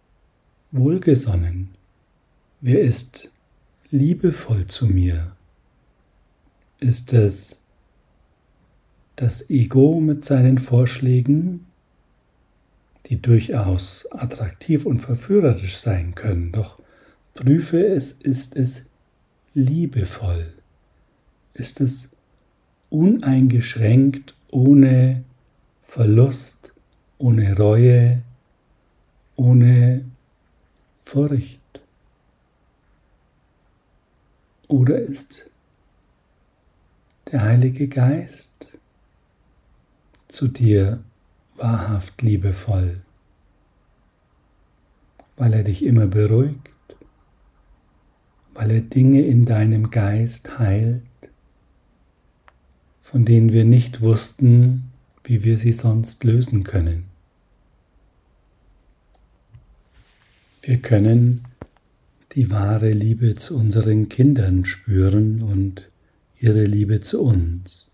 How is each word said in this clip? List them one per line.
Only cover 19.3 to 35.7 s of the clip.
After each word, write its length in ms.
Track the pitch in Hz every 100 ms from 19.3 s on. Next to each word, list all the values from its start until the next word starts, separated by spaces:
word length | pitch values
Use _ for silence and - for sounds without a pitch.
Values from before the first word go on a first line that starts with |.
| _ _ 143
liebevoll? 1000 | 131 156 165 117 90 - 98 85 82 - _ _ _ _ _ _ _ _ _
Ist 280 | - 120 -
es 300 | 131 - - _ _ _ _ _ _ _ _
uneingeschränkt, 1500 | 151 185 233 135 131 131 120 - 117 107 127 139 - - _ _
ohne 720 | 131 127 143 135 127 127 127 - _ _ _ _ _
Verlust, 880 | _ - 107 110 135 - - - - _ _ _ _ _
ohne 400 | 127 113 101 95
Reue, 640 | 104 110 123 123 120 123 - _ _ _ _ _ _ _ _ _ _ -
ohne 720 | 123 123 120 123 120 127 - - _ _ _ _ _ _ _ _
Furcht? 580 | - 139 147 135 - - _ - _ _ _ _ _ _ _ _ _ _ _ _ _ _ _ _ _ _ _ _ _ _ _ _ _ _ _ _ _
Oder 320 | 135 123 -
ist 500 | - 277 - - - _ _